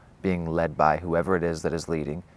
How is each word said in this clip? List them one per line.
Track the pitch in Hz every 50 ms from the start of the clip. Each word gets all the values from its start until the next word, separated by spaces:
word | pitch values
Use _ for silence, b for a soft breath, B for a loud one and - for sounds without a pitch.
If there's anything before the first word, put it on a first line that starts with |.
| B B B B
being | - 95 92 87 82
led | 82 80 85 82 82 73
by | - 78 76 76
whoever | 78 87 85 82 85 87 92 95
it | 85 82
is | 85 82 78 -
that | 80 76
is | 82 76 -
leading | 85 80 71 69 76 87 - b b